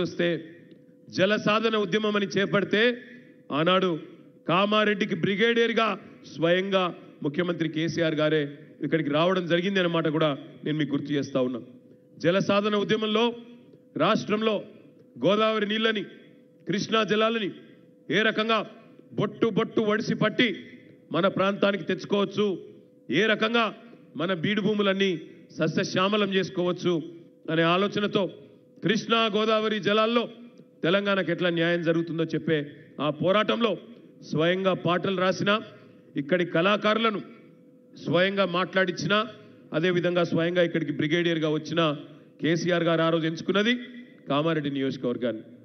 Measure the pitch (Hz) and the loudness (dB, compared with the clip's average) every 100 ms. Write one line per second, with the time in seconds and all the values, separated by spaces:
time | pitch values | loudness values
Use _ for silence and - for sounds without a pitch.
0 | 170 - 175 156 - - - - - - | -2 0 -2 -2 -8 -20 -20 -20 -20 -20
1 | - 110 196 214 208 214 226 214 190 202 | -8 0 2 2 2 2 2 0 0 0
2 | 208 202 202 196 190 202 170 202 240 240 | 0 0 0 -2 0 0 0 2 2 0
3 | - - - - - 139 170 185 185 156 | -8 -20 -20 -20 -6 0 2 2 2 -2
4 | - - - - - 180 208 214 208 202 | -8 -20 -20 -10 0 0 2 2 2 0
5 | 208 185 170 202 233 233 233 226 220 - | -2 -2 -2 2 2 2 2 2 0 -2
6 | - - - 147 165 180 196 190 175 - | -10 -20 -14 -2 2 2 2 0 0 -4
7 | - - 147 147 175 165 160 156 165 160 | -16 -8 -6 -2 -2 -2 -2 -2 -2 0
8 | 160 151 151 156 143 - - - - 160 | 0 2 2 2 -2 -8 -18 -8 -2 0
9 | 143 147 175 185 170 170 190 196 175 170 | 0 2 2 0 0 0 0 0 0 0
10 | 160 156 156 135 - - 151 156 131 135 | 0 2 0 -2 -10 -10 -4 -2 -2 -2
11 | - 147 127 135 127 120 - - - - | -2 -4 -2 -2 -2 -4 -12 -20 -20 -20
12 | - - 160 190 185 202 208 208 190 214 | -20 -4 0 2 2 2 2 0 0 0
13 | 214 214 240 233 - - - - - - | 0 2 0 -2 -14 -20 -20 -20 -10 0
14 | 175 220 - 214 220 196 - - - - | 2 2 0 0 0 -2 -6 -18 -20 -20
15 | - 120 151 208 220 220 202 220 226 214 | -20 -2 2 4 2 0 -2 0 0 0
16 | 156 - - - - - - 170 - 220 | -6 -14 -20 -20 -20 -14 -4 -4 0 0
17 | 196 214 220 226 185 - - - - - | 2 2 2 0 -4 -8 -18 -20 -20 -16
18 | - 175 220 214 226 220 - - - - | -2 0 2 0 0 0 -2 -12 -20 -20
19 | - 117 208 - 233 214 214 - 214 208 | -10 -4 -4 -2 -4 -2 -2 -2 0 0
20 | - 226 208 - 240 170 - - - - | -2 -2 -2 0 -2 -2 -12 -20 -20 -20
21 | - 156 190 - 196 202 202 196 156 165 | -6 0 0 2 0 2 0 0 -4 -4
22 | - 202 196 196 208 170 - - - - | -2 -2 0 0 -2 -2 -10 -20 -20 -16
23 | - 143 220 208 220 233 214 - - - | -2 2 2 2 2 2 0 -4 -18 -20
24 | - 135 175 175 185 208 202 208 202 190 | -14 -6 -4 -2 -2 0 0 0 0 2
25 | 196 165 - - - - 160 175 175 185 | 0 -2 -6 -20 -12 -4 0 0 0 0
26 | 196 214 196 190 165 175 180 175 175 170 | 2 2 0 0 -2 -2 -2 0 0 0
27 | - - - - - 160 165 180 202 208 | -2 -14 -20 -14 -4 2 4 2 0 -2
28 | 202 214 180 - - - - - 165 220 | 0 0 -2 -6 -20 -20 -20 -4 0 0
29 | - 226 226 208 214 220 220 214 180 214 | 2 2 2 2 2 2 2 0 2 2
30 | 220 233 220 - - - - - 214 196 | 4 2 -2 -8 -20 -20 -20 -4 2 2
31 | 202 196 165 165 175 170 165 175 165 165 | 2 0 0 0 0 2 2 2 2 0
32 | 165 160 160 151 160 151 143 - - - | 0 -2 -2 -2 0 -2 -2 -12 -16 -4
33 | 147 147 175 208 214 220 226 170 - - | -4 0 2 2 2 2 0 -2 -8 -20
34 | - - - 147 165 185 190 175 165 175 | -20 -20 -6 0 2 2 2 0 0 0
35 | 190 185 185 180 185 214 - - - - | 0 0 0 0 0 0 -2 -18 -20 -20
36 | - - 143 180 165 160 185 208 208 214 | -10 -6 0 0 0 2 2 2 2 2
37 | 226 196 - - - - - - - - | 0 -2 -8 -18 -20 -20 -20 -20 -20 -10
38 | - 160 190 196 190 175 175 190 185 180 | 0 2 2 2 0 0 0 0 0 0
39 | - 208 226 - - - - 156 180 175 | 0 0 0 -8 -20 -20 -6 0 2 2
40 | 175 175 - 165 170 180 170 170 147 131 | 2 0 0 0 2 2 2 0 -2 -2
41 | 151 175 170 160 156 156 151 165 160 143 | 0 0 0 0 0 -2 -2 0 0 -2
42 | - - - - 147 170 165 170 165 165 | -10 -20 -20 -4 0 0 0 0 2 2
43 | 165 165 160 160 - 190 220 247 - - | 2 2 -2 -4 -2 0 0 -2 -4 -18
44 | - - - 143 160 160 143 139 135 135 | -20 -14 -4 0 0 0 -2 -2 -4 -2
45 | 127 117 120 110 - - | -4 -2 -4 -6 -10 -20